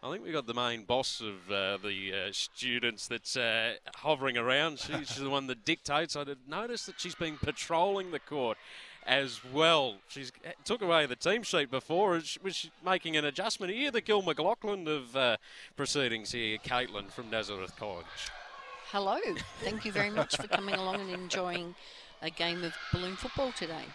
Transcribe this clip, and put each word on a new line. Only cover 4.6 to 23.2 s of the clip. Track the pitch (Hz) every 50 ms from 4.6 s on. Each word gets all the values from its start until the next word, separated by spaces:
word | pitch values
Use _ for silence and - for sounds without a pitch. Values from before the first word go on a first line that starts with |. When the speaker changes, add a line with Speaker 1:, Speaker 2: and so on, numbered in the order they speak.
| 151 165 151 127
Speaker 1:
She, | - - 156 160 147
she's | 131 120
the | 135 135 135
one | 139 139 135
that | 131 127 113 104
dictates. | - 165 - _ - 143 147 170 160 -
I | 147 147
did | 139 143 131 127 135
notice | 151 180 220 240 240 220 -
that | - 185 -
she's | - 185 165
been | - 175 160 151
patrolling | 139 - 151 147 - - - 170 160 175 196 196 196 190 180
the | 165 139
court | - - 147 143 127 117 107 - - - - - - - - - -
as | - 127 139 139 131 117 - - 127 131
well. | 143 160 165 165 156 139 127 101 95 _ -
She's, | - 139 135 120 - - -
uh, | 160 - - -
took | - - 233
away | 214 175 170 160 151
the | 135 123
team | - - 170 196 240 208
sheet | - - 170 143 123
before. | 127 131 - - 156 175 208 202 175
Is | 165 156
she, | - - - -
was | 190 175
she | - - 165 - - 156
making | 180 185 180 - 165 156
an | 156 147
adjustment? | 147 139 170 185 226 - - 202 180
Are | 202
you | 233 277 294
the | 226 233
Gil | - - 208 208
McLaughlin | 190 175 151 127 151 185 233 - - 214 208 196 175 156
of, | 151 147 127 117 120
uh, | 135 131 123 110 104 - - - - - - -
proceedings | - 143 131 - 147 135 120 113 110 107 98 -
here, | 123 113 110 107
Caitlin | 107 - - 127 123 127 120 107 104 101 98
from | - - - 110
Nazareth | 110 113 107 95 104 95 95 90 -
College? | - 110 107 95 87 82 - - - - - - - - - - - - - - - - -
Speaker 2:
Hello. | - 202 202 196 220 320 427 247 175 - - - - -
Thank | - 196 208 220 -
you | 220 196
very | 196 202 208
much | 208 214 - - -
for | - -
coming | 214 185 185 196 196 -
along | 185 190 185 190 196
and | 196 190
enjoying | 180 185 185 180 175 196 180 180 175 180 175 170 180 - - - - - - - - -
a | - 160
game | 160 - 170 170 170 170 170
of | 165 - - - -
balloon | - 175 180 185 190
football | -